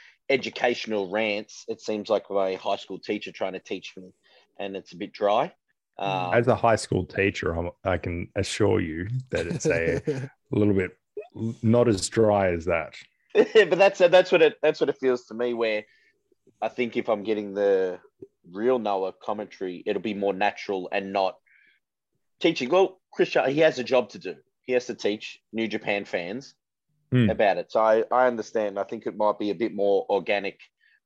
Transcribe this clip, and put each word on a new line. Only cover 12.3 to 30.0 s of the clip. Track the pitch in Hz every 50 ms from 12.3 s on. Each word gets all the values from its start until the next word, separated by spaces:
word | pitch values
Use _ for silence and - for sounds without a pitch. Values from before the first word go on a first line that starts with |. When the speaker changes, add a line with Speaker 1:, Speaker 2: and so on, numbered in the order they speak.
| 104 101 98 92
Speaker 2:
as | 87 85 80
that. | 90 85 82 76 - - -
Speaker 1:
<laughs> | - - _ _ _ _ -
But | - 247 - - 220 202 160 - 170
that's, | 196 196 190 -
that's | 180 170 175 185 185 -
what | 190 165 160
it, | 147 - -
that's | - 156 151 -
what | 135 135
it | - -
feels | 131 131 123 123 -
to | - 110
me, | 113 120 123 120
where | 117 117 113 107 107 107 - _ _ _ _ _ _ _ _ _ _ _ _ _ _
I | 107
think | 113 - - 123 113 -
if | 123 - -
I'm | 110 104 98
getting | 110 107 104 104 101 95
the | 101 101 101 98 95 95 92 90 90 - _ _ _ - - _ _ _ 85
real | 87 98 113 127 131
Noah | 123 107 104 101 95 95 92 -
commentary, | _ - - 104 104 104 95 - - 98 92 90 85 -
it'll | 104 101 98 90
be | 113 101
more | 101 101 101 95
natural | 95 104 101 - - - - 101 92 90 -
and | - 101 98 98
not | 98 98 95 92 - _ _ _ _ _ _ _ _ _ _ _ _ _ _ _ _ _ _ _ _ _
teaching. | - 170 165 - 135 120
Well, | 175 185 196 180 - _ _ _
Chris | - - - -
Charlton, | - 151 104 131 139
he | 151
has | 160 156 - 127
a | 120
job | 104 131 123 113 -
to | - 98
do. | 82 92 80 - _ _ _ _
He | _ - 123
has | 123 123
to | - 110
teach | - - 104 107 107 - - - - _ _
New | - 110 113
Japan | 104 101 110 - 110 104 101 98
fans | - - 92 87 87 104 131 135 - - _ _ _ _ _ _ _ _ _ _ _
Speaker 2:
Hmm. | 127 127 117 107
Speaker 1:
about | 110 110 113 98 90
it. | 87 85 -
So | - 113
I, | 110 110 110 113 110 -
I | 117 123 127
understand. | 127 120 113 104 - - 113 107 101 95 101
I | 98
think | - 120 110 -
it | 127 87
might | 104 107 104 101 -
be | 107 104
a | 95
bit | 82 117 110 -
more | 101 101 101 98 95